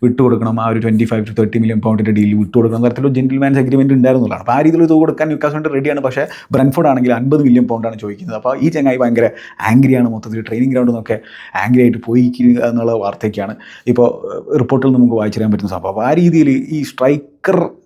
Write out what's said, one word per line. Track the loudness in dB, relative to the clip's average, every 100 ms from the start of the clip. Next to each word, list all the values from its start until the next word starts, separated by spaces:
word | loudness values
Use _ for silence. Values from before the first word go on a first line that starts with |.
വിട്ടുകൊടുക്കണം, | -2 2 2 2 0 -2
ആ | -2
ഒരു | -2
ട്വന്റി | 0 0 0
ഫൈവ് | -2 -4
to | -2
തേർട്ടി | -2 0
മില്യൺ | -2 0
പൗണ്ടിൻ്റെ | 0 0 0 2
ഡീൽ | 2 0
വിട്ടുകൊടുക്കണം | 0 0 0 0
എന്ന | -2
തരത്തിലൊരു | 0 -2 0
ജെന്റിൽമാൻസ് | -2 0 0 2
എഗ്രിമെന്റ് | 2 0 2 2
ഉണ്ടായിരുന്നുള്ളതാണ്. | 2 2 0 -4
അപ്പോൾ | -2 0
ആ | 2
രീതിയിൽ | 2 4
തുക | 4
കൊടുക്കാൻ | 2 0 -4
ന്യൂകാസിൽ | -2 -4 -4
യുണൈറ്റഡ് | -4 -4
റെഡിയാണ്. | -2 -2 -2
പക്ഷേ | -4 -6 -8 -6 0
ബ്രെൻഫോർഡ് | 0 2 2
ആണെങ്കിൽ | 2 0 0
അൻപത് | 0 2 4
മില്യൺ | 4 2
പൗണ്ടാണ് | 0 -2 -2
ചോദിക്കുന്നത്. | -6 -12 -10 -6
അപ്പോൾ | -4 -2
ഈ | -2 0
ചങ്ങായി | 0 0
ഭയങ്കര | 0 2 0 -2 -20 -6 2
ആംഗ്രിയാണ്, | 4 4 4 0 -2
മൊത്തത്തിൽ | -8 -10 -8
ട്രെയിനിങ് | -2 -2
ഗ്രൗണ്ടിൽ | 0 0
നിന്നൊക്കെ | -2 -4 -6 -8 -20 -12 -6
ആംഗ്രി | 0 4
ആയിട്ട് | 4 2 -2
പോയിരിക്കുക | 0 2 2 2 2 0
എന്നുള്ള | -2 -2 -2
വാർത്തയൊക്കെയാണ് | -4 -6 -6 -6 -8 -10 -18 -12 -2
ഇപ്പോൾ, | 2 2 0 -10
ഏഹ്, | -12 -4 -2
റിപ്പോർട്ടിൽ | 0 0 2 2
നമുക്ക് | 2 2
വായിച്ചറിയാൻ | -2 -2 -2
പറ്റുന്ന | -2 -4 -8
സംഭവം. | -8
അപ്പോൾ | -4 -2
ആ | 2
രീതിയിൽ | 2 4 2 0 -2 -6
ഈ | -8
സ്ട്രൈക്കർ | -2 0 0 -4 _ -2 0 -2 -8